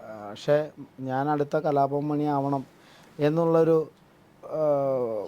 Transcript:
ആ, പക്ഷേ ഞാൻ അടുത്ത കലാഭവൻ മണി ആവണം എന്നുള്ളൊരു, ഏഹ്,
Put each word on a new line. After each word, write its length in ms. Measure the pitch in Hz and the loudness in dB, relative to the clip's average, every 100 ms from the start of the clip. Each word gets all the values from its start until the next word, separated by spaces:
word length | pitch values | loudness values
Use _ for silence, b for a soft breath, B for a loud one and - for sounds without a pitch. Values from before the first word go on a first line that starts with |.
| 117 | -16
ആ, 40 | 110 104 | -14 -12
പക്ഷേ 400 | 107 - 147 151 - 135 - 131 | -6 2 2 0 -10 -18 -12 -4
ഞാൻ 140 | 131 143 | -2 0
അടുത്ത 220 | 147 143 160 156 | 0 0 0 0
കലാഭവൻ 420 | 143 139 143 147 | 2 2 0 -2
മണി 120 | 147 151 143 | -2 0 0
ആവണം 280 | 139 143 131 B B B B - 147 | 0 -2 -6 B B B B -2 0
എന്നുള്ളൊരു, 500 | 160 165 165 160 160 147 - _ _ _ _ - 151 | 2 4 4 4 4 0 -8 _ _ _ _ -10 -2
ഏഹ്, 600 | 156 143 139 131 120 110 | 0 2 0 0 -2 -4